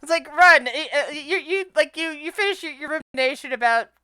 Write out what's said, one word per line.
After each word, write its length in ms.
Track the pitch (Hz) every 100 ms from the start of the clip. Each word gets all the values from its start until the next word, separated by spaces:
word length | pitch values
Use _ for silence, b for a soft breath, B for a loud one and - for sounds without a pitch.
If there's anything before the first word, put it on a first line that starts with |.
It's 80 | 285
like, 180 | 330 320
Run. 360 | 302 359 320
Y-, 240 | 247 247 311
uh, 160 | 285 285
you, 260 | 302 285 359
you, 280 | 294 381 381
like, 220 | 311 302 -
you, 140 | 330
you 220 | 302 302
finish 300 | 339 403 381
your, 100 | 330
your 280 | 269 294 311 -
rumination 380 | 262 262 277 277
about 380 | 254 233 233 220 _